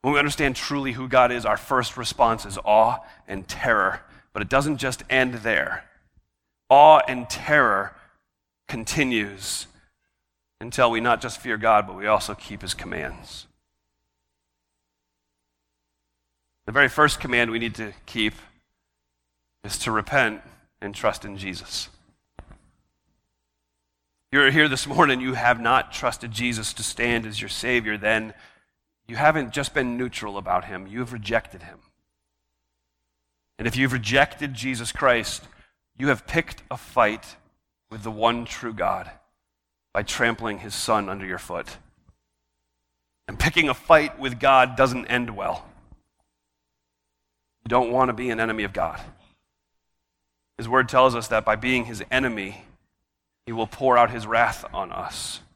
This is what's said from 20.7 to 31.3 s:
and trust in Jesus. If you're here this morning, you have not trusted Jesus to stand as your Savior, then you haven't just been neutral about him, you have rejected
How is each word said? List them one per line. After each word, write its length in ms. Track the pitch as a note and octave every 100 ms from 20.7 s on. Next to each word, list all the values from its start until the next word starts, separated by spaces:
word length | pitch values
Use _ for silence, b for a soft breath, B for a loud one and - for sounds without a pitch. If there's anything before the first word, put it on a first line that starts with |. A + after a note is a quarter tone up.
| _
and 120 | G2+
trust 320 | G2+ G#2+ -
in 120 | G#2+ G2
Jesus. 520 | F#2+ F2+ - - - _ _ _ _ -
If 140 | - - _ _ _ _ _ _ _ _ _ _ _ _ _ _ _ _ _
you're 180 | C#3 C3+
here 160 | D#3 D3+
this 180 | C3
morning, 360 | C#3+ D3 D3+ B2+
you 120 | B2+
have 280 | B2 A#2+ A#2
not 320 | A#2 B2+ -
trusted 380 | - B2 - A#2+
Jesus 420 | G#2+ B2 A2+ G#2+
to 100 | -
stand 420 | G#2+ - A#2+ A#2+
as 160 | A2 G#2
your 80 | G2+
Savior, 480 | - A#2+ B2 G#2+ G#2
then 360 | G#2 A2 A2 - b b b _ _ _ -
you 80 |
haven't 380 | A#2 D3+ D#3 A#2+
just 200 | C#3+ C#3
been 240 | D3 B2+ A#2+
neutral 400 | B2+ - G#2+ G2
about 280 | F#2 F2+
him, 200 | F2+ F#2
you 140 | F#2+ A2+
have 140 | B2
rejected 500 | A#2+ G2+